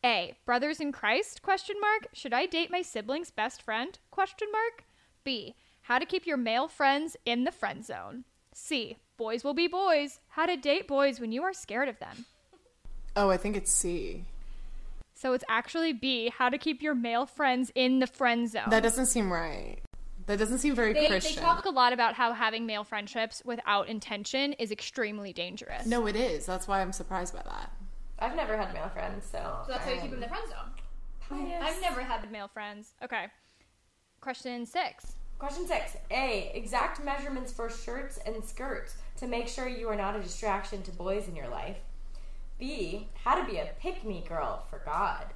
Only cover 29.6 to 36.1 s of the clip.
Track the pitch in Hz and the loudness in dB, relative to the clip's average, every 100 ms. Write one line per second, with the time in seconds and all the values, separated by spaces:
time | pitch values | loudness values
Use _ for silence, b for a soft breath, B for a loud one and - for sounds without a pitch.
29.6 | - 254 269 247 - 247 233 403 453 - | -4 -4 -2 -2 -4 -6 -4 -6 -6 -8
30.6 | - - - - - - - 277 285 170 | -8 -8 -8 -8 -8 -8 -6 -4 -4 -2
31.6 | 285 320 370 247 254 - 311 214 202 - | -2 0 0 0 -2 -4 -4 -8 -10 -8
32.6 | 208 208 214 _ 247 226 190 _ b b | -10 -12 -16 _ -6 -4 -4 _ b b
33.6 | b _ _ _ _ _ 269 247 254 240 | b _ _ _ _ _ -8 -8 -6 -6
34.6 | 233 339 359 - - - - - 277 285 | -4 -2 -2 -4 -10 -8 -6 -6 -6 -4
35.6 | 359 311 - - - | 0 0 -2 -6 -2